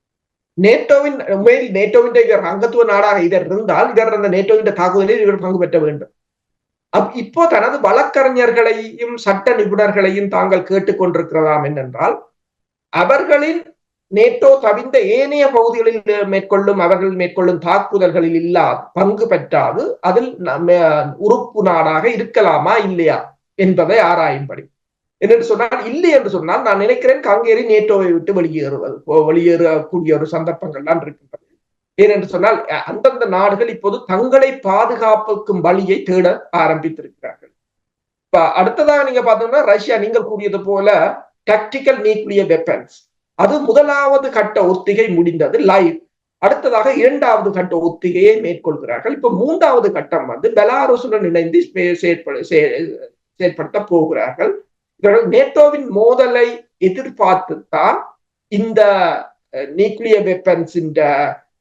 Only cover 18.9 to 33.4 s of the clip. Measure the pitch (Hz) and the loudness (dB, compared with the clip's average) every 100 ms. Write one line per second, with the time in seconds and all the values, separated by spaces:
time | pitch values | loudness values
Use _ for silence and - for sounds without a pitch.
18.9 | 170 196 208 226 170 143 151 131 165 349 | -2 0 0 0 -2 0 -2 0 -2 -6
19.9 | - 175 226 254 - 175 143 170 175 160 | -4 0 0 -2 -8 -6 -2 2 4 4
20.9 | 151 143 143 208 240 - 214 185 170 156 | 2 -4 -4 0 0 0 -2 0 2 0
21.9 | 156 233 220 - 233 190 151 160 226 196 | 0 -2 -2 -2 2 2 2 0 0 0
22.9 | 175 156 120 - _ _ - 190 180 160 | 0 0 -2 -6 _ _ -2 0 2 2
23.9 | 226 175 170 156 139 139 92 - _ _ | 2 2 2 0 -4 -8 -14 -18 _ _
24.9 | _ _ _ 208 233 226 208 233 254 220 | _ _ _ 2 2 2 -2 -2 -4 -6
25.9 | 285 349 285 202 175 160 208 240 196 214 | -2 2 2 2 -4 -2 -2 0 0 2
26.9 | 240 254 277 226 208 233 220 226 214 214 | 2 2 0 2 0 2 0 2 2 2
27.9 | 196 180 170 156 190 165 156 135 135 135 | 0 2 0 0 -2 -2 -4 -6 -6 -8
28.9 | - - 156 151 170 170 170 165 156 151 | -10 0 2 2 2 2 2 2 0 -4
29.9 | 175 156 147 156 165 160 160 180 135 151 | -6 0 0 0 -4 -4 -6 -10 -10 -4
30.9 | 165 151 - _ - _ _ _ _ _ | -4 -4 -18 _ -20 _ _ _ _ _
31.9 | - 208 202 185 180 208 208 - 151 - | 2 2 2 -2 0 0 0 -4 -8 -8
32.9 | 208 262 247 214 185 | 0 0 0 -2 0